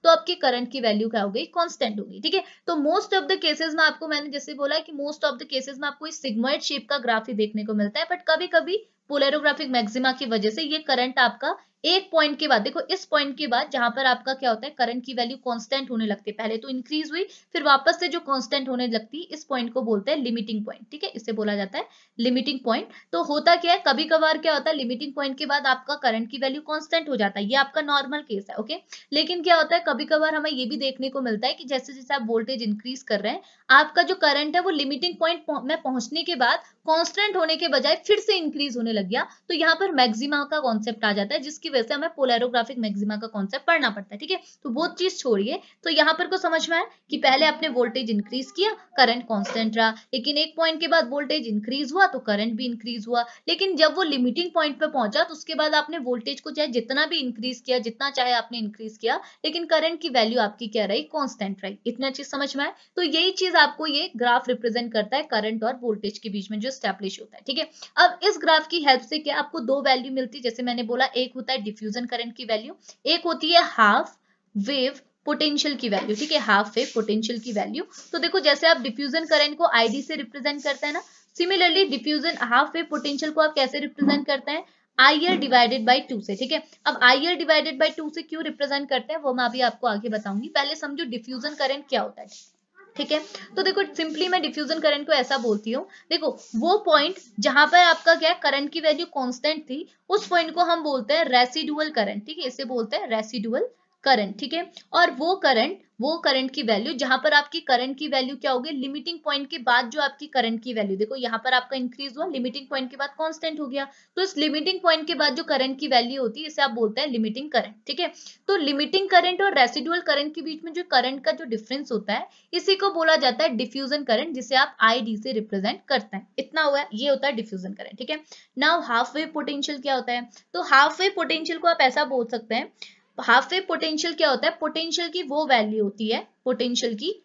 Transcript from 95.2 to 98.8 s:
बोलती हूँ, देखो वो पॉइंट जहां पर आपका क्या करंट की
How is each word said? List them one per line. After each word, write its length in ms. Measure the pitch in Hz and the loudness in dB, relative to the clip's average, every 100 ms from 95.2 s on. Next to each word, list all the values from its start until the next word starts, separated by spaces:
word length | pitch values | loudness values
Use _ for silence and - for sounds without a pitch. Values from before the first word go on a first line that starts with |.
| 247 269 | 2 0
बोलती 320 | 233 208 220 | 2 0 0
हूँ, 140 | 254 381 - _ | -4 -6 -16 _
देखो 260 | 330 311 - - 220 | -2 -2 -4 -6 0
वो 200 | 311 415 370 | 2 4 6
पॉइंट 320 | 302 302 381 - - | 4 4 -4 -12 -2
जहां 260 | 277 269 294 | 2 6 8
पर 120 | 349 349 | 8 8
आपका 280 | 320 330 330 | 6 6 4
क्या 160 | 320 349 | 4 2
करंट 300 | 294 277 294 | 2 0 -2
की 80 | 330 | 0